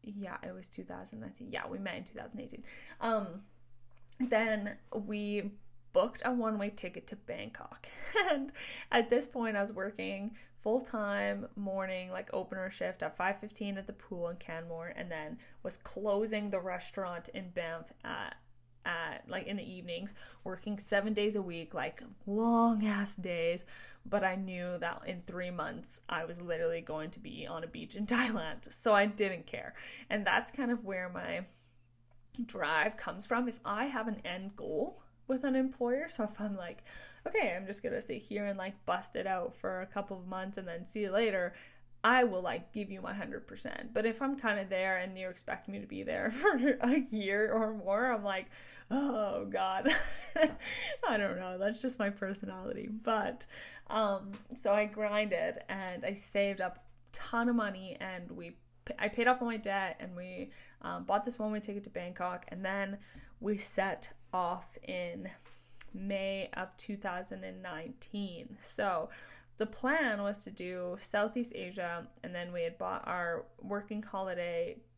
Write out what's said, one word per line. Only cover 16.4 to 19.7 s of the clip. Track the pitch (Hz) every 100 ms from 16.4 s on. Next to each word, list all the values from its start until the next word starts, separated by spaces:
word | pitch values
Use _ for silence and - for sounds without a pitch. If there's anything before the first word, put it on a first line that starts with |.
| 208
the | 190
restaurant | 185 180 - - 185 175 -
in | 190 180
Banff | 180 165 165 - -
at, | - - 87 - - - - - -
at, | 170 160 - -
like, | 185 -
in | 202
the |
evenings, | -